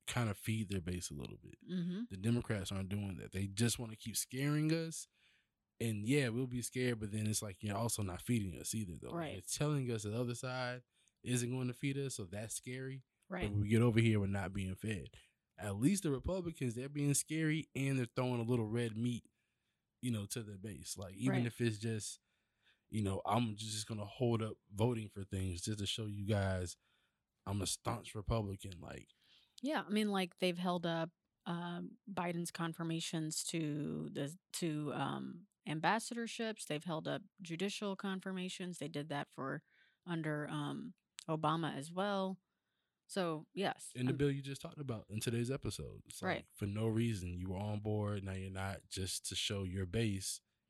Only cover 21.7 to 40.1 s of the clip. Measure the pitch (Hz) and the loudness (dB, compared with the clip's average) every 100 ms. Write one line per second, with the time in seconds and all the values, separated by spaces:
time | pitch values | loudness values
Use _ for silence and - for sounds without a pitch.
21.7 | 104 113 110 - - _ _ _ _ _ | 2 0 -2 -4 -10 _ _ _ _ _
22.7 | _ - 110 98 98 - 113 117 104 107 | _ -4 0 2 2 4 4 4 0 -4
23.7 | 107 110 107 104 - 120 113 110 - - | -4 -4 -4 -4 2 4 4 2 -6 -4
24.7 | 104 120 113 101 101 95 98 95 87 107 | 2 4 4 -4 -8 -4 0 0 0 -2
25.7 | 104 98 - 107 101 101 104 98 92 90 | -2 -2 -2 -4 -2 2 4 4 2 -2
26.7 | - _ _ _ _ _ _ 98 101 92 | -6 _ _ _ _ _ _ -2 0 0
27.7 | - 110 113 90 110 - 117 101 98 98 | -2 -2 -4 -4 -4 0 2 0 -4 -8
28.7 | 85 - 71 - _ _ - _ - 269 | -10 -12 -12 -14 _ _ -20 _ -6 -2
29.7 | 269 165 214 214 196 180 - 185 175 180 | -2 0 2 4 2 0 2 2 2 2
30.7 | 175 170 165 165 - _ _ - 170 175 | 2 2 0 -2 -6 _ _ -6 -4 -4
31.7 | 175 175 - - 185 175 170 170 - 165 | -6 -8 -10 -8 -2 0 0 -2 -2 -2
32.7 | 160 165 165 - 160 156 - - 165 151 | 0 0 0 0 0 0 -2 -2 0 0
33.7 | 147 151 156 156 143 143 175 _ - 170 | 0 -2 -4 -4 -4 -4 -6 _ -2 0
34.7 | 151 147 127 139 139 131 170 - _ - | 0 0 0 0 -2 -6 -10 -16 _ -6
35.7 | 156 180 220 - 233 226 - 220 214 - | 0 4 2 0 -6 -6 -4 -4 -4 -4
36.7 | 151 175 160 151 143 - - 170 165 196 | -2 -2 -2 0 -4 -6 -12 -8 -2 -2
37.7 | - 202 190 196 190 190 185 185 - 180 | -2 -4 -2 -2 -2 -2 -2 -4 -4 -6
38.7 | 170 151 147 156 143 - - 135 147 - | -4 -4 -4 -2 -2 -4 -4 -4 -4 -8
39.7 | _ _ _ 180 | _ _ _ -4